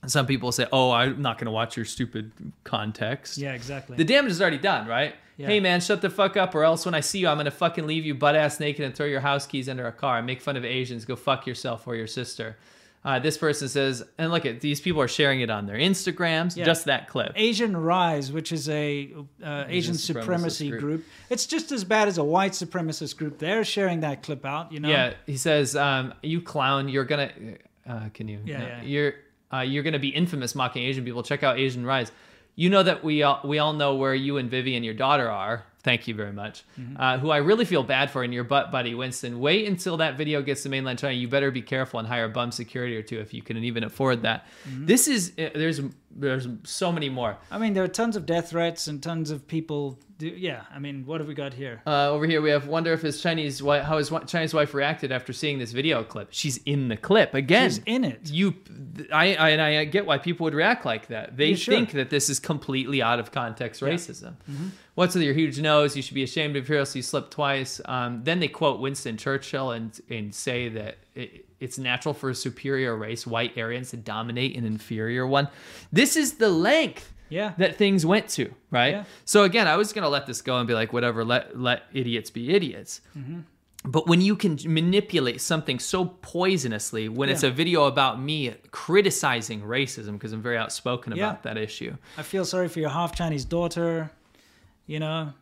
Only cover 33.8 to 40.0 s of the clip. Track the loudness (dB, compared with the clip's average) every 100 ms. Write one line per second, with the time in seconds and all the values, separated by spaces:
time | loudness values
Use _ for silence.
33.8 | 2 4 2 2 0 -2 -2 -2 -2 -2
34.8 | -4 0 4 4 2 -2 -4 -4 -8 _
35.8 | 0 0 0 -6 -6 -8 -10 -12 _ -16
36.8 | -14 -2 0 2 2 2 4 4 4 2
37.8 | 2 2 2 0 -4 -4 0 0 2 -2
38.8 | -4 -4 -6 -6 -8 -2 2 2 2 -2
39.8 | -2 0